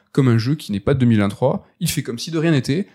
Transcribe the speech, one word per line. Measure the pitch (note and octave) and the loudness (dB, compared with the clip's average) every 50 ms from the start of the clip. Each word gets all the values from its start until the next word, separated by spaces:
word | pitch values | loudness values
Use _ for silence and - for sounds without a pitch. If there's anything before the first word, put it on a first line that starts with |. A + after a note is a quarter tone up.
| _ _ - | _ _ 0
comme | - C3+ B2 | 2 4 4
un | A#2 A2+ | 4 2
jeu | A2 B2 D3+ | 2 0 -2
qui | D#3 - - G2+ | -4 -4 -6 -6
n'est | G2 | -4
pas | - - C#3+ | -2 0 0
de | C3+ | 2
deux | B2 | 4
mille | A#2+ A2+ G#2 | 4 4 4
vingt-trois. | G2+ G2+ G2+ - B2 C3+ F3+ G3+ - _ _ - | 2 0 -2 -2 -2 -2 -2 -2 -8 _ _ -6
Il | F#3 - | -4 -4
fait | - D3+ B2 | -4 -4 -6
comme | B2 A#2 A#2 | -8 -8 -10
si | - E3+ | -8 -6
de | D#3+ E3 | -4 -2
rien | D#3+ E3+ D#3+ | 0 2 2
n'était, | C3+ A#2 - C#3 F3 G3+ - _ | 2 0 0 -2 -2 -4 -6 _